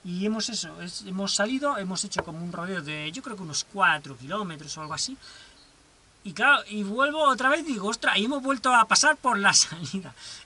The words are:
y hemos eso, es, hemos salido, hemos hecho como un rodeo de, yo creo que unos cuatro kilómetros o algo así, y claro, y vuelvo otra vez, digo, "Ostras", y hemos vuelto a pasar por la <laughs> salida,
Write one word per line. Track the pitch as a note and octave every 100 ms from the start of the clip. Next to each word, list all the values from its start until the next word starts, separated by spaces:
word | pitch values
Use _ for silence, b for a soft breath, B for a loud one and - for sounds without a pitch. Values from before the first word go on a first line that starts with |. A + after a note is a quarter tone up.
| F3+
y | F3+ G#3
hemos | A3 G#3+
eso, | G#3 E3 E3
es, | F3 -
hemos | G3+ F#3 G3 -
salido, | G#3 C4 C#4+ A#3+
hemos | F#3 F3+ G3+
hecho | -
como | - D#3+
un | F3
rodeo | E3+ F3+ F#3
de, | D3 D3+ D3+
yo | F#3+
creo | B3+ G3+
que |
unos | E3+ C#3+ -
cuatro | G3+ F3 D#3 C#3+ B2
kilómetros | C3 G3+ G3 D3+ C#3 D#3
o |
algo | D#3
así, | D3+ - C4+ B B B B B _ _ _ _ _
y | G3+
claro, | D3+ B3+ C#4 -
y | G#3+
vuelvo | G3 A3 C#4+ D#4
otra | D4 B3+ B3+
vez, | D#4 D#4+
digo, | A3+ G3+
"Ostras", | A#3 - F#3+
y | A3
hemos | C#4
vuelto | C4 C#4 C4
a | B3 A3+
pasar | G3 D4 D4+
por | C4 G3+
la | G3
<laughs> |
salida, | - - E3 D3+ G3 F3 B B B